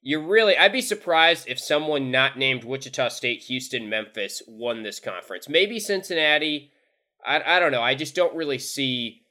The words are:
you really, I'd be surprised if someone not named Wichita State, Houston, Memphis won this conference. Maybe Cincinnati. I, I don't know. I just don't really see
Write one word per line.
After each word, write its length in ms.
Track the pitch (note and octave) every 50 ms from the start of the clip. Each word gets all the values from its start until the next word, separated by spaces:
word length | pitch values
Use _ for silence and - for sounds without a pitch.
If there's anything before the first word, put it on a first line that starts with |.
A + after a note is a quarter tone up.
| _
you 160 | C3 D3 D#3
really, 380 | D#3 E3 G3+ A3 A3+ G3+ F3+
I'd 160 | - F3 G3+ G3+
be 80 | C4
surprised 640 | B3 - G3+ G#3 - F3 E3 D#3+ D#3+ E3+ E3+ - -
if 120 | A#2+ B2+ -
someone 520 | - - D3+ D3+ D#3 D#3 D3+ C#3 C3+ B2+
not 260 | B2+ C3 C3 C3+ B2
named 280 | B2+ C3+ C3 C3 B2 A#2
Wichita 440 | A#2 C3+ C3 C3+ C3+ C3 - B2+ A#2
State, 340 | - - - A#2+ A#2+ A2+ -
Houston, 440 | - B2+ B2+ B2+ - C3 B2 A2+
Memphis 540 | G#2 A2 A2 A2 G#2+ _ A2+ G2+ F#2+ - - -
won 380 | - A2+ A2 A#2 A#2+ A#2 A2+ A2
this 160 | G#2 G2 -
conference. 480 | - - F#2 F2 - - F#2+ F2+ -
Maybe 320 | - D3 E3+ G3 G#3 A#3 A3
Cincinnati. 920 | - - G3+ F#3+ F#3+ - F3+ D#3+ D#3 D3+ D3+ D3+ D#3 D#3 D3+ D3 C#3 _ _ _ _ _ _ _ _ _ _ _ -
I, 340 | - C#3+ D3+ - D3+ E3+
I 20 | F3+
don't 120 | F3 D3+
know. 120 | C3+ A#2+ A#2
I 100 | B2 C#3
just 220 | C3+ D#3 C3+ -
don't 200 | F3+ F3 E3+ -
really 220 | E3 D#3+ D3 C3+
see 640 | B2+ - - - - C#3 C3 B2+ B2 A#2 A2+ A2+ _ _ _